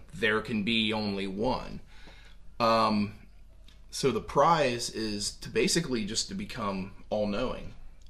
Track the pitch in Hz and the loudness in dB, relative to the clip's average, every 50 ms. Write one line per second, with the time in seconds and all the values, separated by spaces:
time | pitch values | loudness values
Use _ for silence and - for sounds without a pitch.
0 | - - - 90 110 107 107 110 104 - 117 107 98 113 117 113 110 107 107 107 | -12 -12 -6 0 2 2 2 2 0 0 -2 0 2 2 2 2 2 2 0 0
1 | 107 101 98 98 98 98 95 104 113 127 117 71 57 50 - - - - - - | 0 -2 -2 -2 -4 -4 -2 -2 0 0 0 -2 -4 -8 -10 -10 -12 -14 -18 -18
2 | - - - - - - - - - - - - 120 113 113 113 110 110 107 104 | -18 -18 -18 -18 -20 -20 -18 -16 -16 -8 0 2 4 6 6 6 6 4 4 2
3 | 104 101 - - - - - - - - - - - - - - - - - - | 2 0 -4 -12 -18 -18 -20 -20 -20 -20 -20 -20 -20 -20 -20 -20 -18 -10 -4 0
4 | - 135 110 107 90 - - 143 147 165 170 156 143 123 120 117 - - - 104 | 2 2 2 0 -2 2 4 6 8 8 8 6 4 2 2 -2 -4 -4 -4 -4
5 | 110 107 104 104 101 - - - - 127 - 110 135 190 - 165 165 139 127 113 | -2 -2 -2 -2 -4 -4 -6 -8 -8 -2 2 2 4 4 4 2 2 2 0 -2
6 | 104 98 110 - - - 98 95 104 - - 113 110 101 98 95 95 95 - - | 0 -2 -2 -4 -4 -4 -4 -6 -6 -6 -6 -4 -2 -2 -2 -2 -4 -6 -10 -12
7 | - - 104 107 104 104 98 - 127 113 90 - - - - - - - - - | -6 -2 0 0 0 0 0 0 0 -2 -4 -6 -8 -10 -12 -12 -14 -14 -16 -16
8 | - | -18